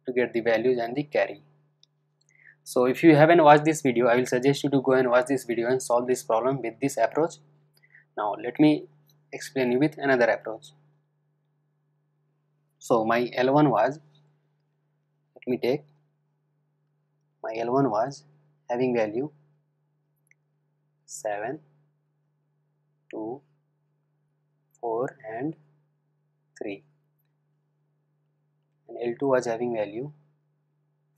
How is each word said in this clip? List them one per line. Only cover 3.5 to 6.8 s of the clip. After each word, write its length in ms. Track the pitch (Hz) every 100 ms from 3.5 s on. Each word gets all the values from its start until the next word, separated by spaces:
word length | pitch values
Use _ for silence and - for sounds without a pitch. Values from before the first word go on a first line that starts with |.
| 151
this 180 | 156 151
video, 260 | 131 117 120
I 100 | 123
will 80 | 127
suggest 400 | 123 135 143 143
you 40 |
to 100 | 135
go 100 | 131
and 180 | 131 127
watch 180 | 123 127
this 180 | 131 -
video 240 | 113 117
and 120 | 131
solve 260 | - 120 127
this 160 | 123
problem 380 | - 113 127 135
with 160 | 117 113